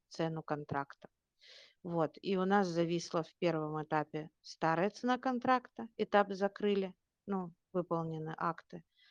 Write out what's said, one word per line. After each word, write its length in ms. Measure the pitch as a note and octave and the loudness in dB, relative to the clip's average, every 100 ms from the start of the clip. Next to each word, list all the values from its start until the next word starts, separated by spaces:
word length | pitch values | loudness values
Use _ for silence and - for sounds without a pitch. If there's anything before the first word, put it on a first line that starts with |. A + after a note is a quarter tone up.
| _ | _
цену 340 | - E3 D#3+ | -4 -2 -2
контракта. 640 | - D3 D3 C#3+ C#3 - - _ _ _ - - - _ | -4 -6 -4 -6 -6 -12 -20 _ _ _ -20 -20 -20 _
Вот. 340 | F3 E3+ D#3 - | -4 0 0 -2
И 140 | - F#3+ | -2 0
у 60 | F#3 | 4
нас 220 | G3+ F#3 | 4 4
зависло 540 | E3 E3 E3+ - F3 | 2 0 -2 -2 -2
в 100 | D#3 _ | -4 _
первом 440 | E3+ D#3+ D3+ D#3 | 0 2 -2 -4
этапе 480 | D3 D#3 D3+ D#3 D#3 - | -2 -2 0 -6 -8 -14
старая 480 | - - D#3+ D#3+ G3+ | -20 0 2 4 2
цена 280 | - B3 B3+ | 0 0 0
контракта, 720 | C4 B3 B3 B3+ - - A3+ - | 0 0 2 2 0 -12 -10 -6
этап 340 | G#3+ G#3 G3 | 2 4 4
закрыли, 600 | F#3 G3 - G#3 G3 F#3+ - _ _ - | 0 -2 0 0 2 0 -6 _ _ -4
ну, 260 | F#3+ F3 - _ | -4 -4 -10 _
выполнены 640 | F#3 E3+ E3 E3 D#3+ D#3 - | -4 0 -2 -2 -4 -6 -2
акты. 460 | E3+ E3 - F3 - _ _ | -2 -2 -10 -16 -16 _ _